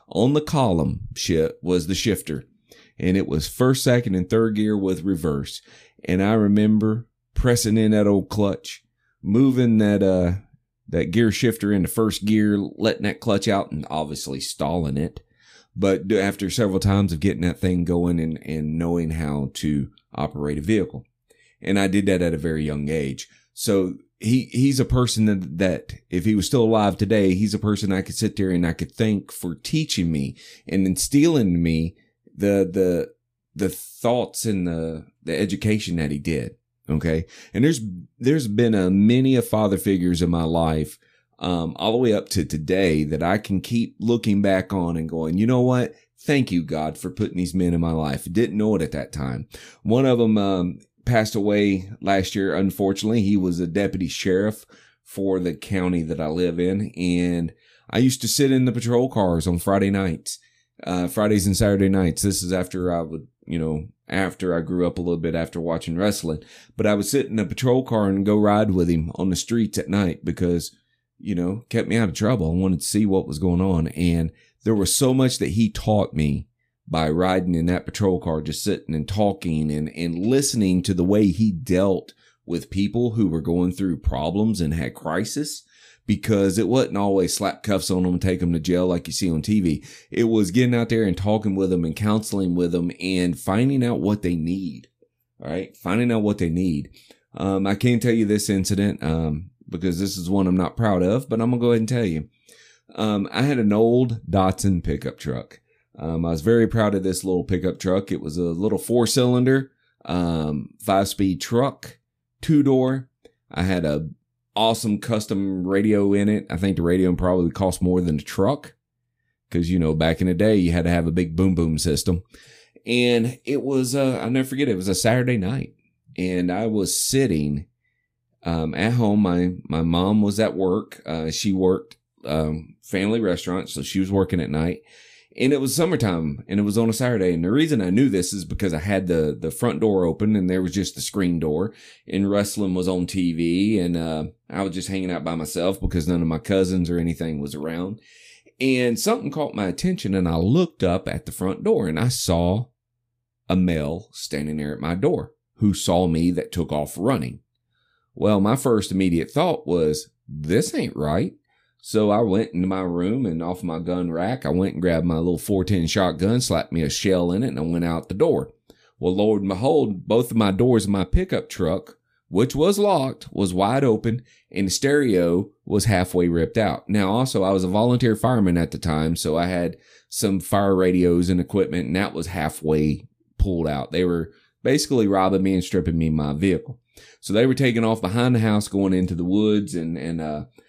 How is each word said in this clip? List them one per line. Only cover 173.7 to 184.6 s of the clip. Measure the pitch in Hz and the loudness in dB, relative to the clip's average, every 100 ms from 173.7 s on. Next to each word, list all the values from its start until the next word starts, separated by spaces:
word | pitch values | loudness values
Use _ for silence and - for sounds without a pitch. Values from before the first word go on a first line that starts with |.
| 135 | 2
open, | 135 107 117 120 - _ _ | 2 2 0 -4 -6 _ _
and | - 98 | -4 -2
the | |
stereo | - 135 147 131 90 85 87 104 _ - | 0 2 2 4 4 4 2 0 _ -2
was | 101 110 | 0 2
halfway | 92 92 90 87 | 2 2 2 2
ripped | 85 80 113 | 2 0 0
out. | 101 67 - | -2 -2 -2
Now, | 107 95 | 0 2
also, | 110 131 107 | 0 0 0
I | 92 | 2
was | 98 92 | 2 0
a | |
volunteer | 101 123 123 123 107 | 2 2 4 2 2
fireman | 120 123 95 85 | 2 2 4 2
at | 82 | 0
the | 73 | -2
time, | 85 78 80 85 | -2 0 0 -2
so | 82 78 | -2 0
I | 90 | 0
had | 90 85 - _ - _ | -2 -4 -6 _ -20 _
some | - 104 98 | -4 -2 -2
fire | - 98 98 92 | 0 0 4 4
radios | 92 90 90 87 90 | 4 4 4 4 2
and | 90 | 0
equipment, | 85 98 - 85 64 | 0 0 0 -2 -2
and | 87 | -2
that | 101 | -2
was | - 87 | -4 -8
halfway | 90 76 - 78 78 76 73 - _ _ - | -4 -6 -4 -2 2 2 0 -6 _ _ -2
pulled | 101 85 80 | 0 0 -2
out. | 71 60 | -4 -4
They | 82 90 | 0 0
were | 85 80 - _ _ | 0 -4 -10 _ _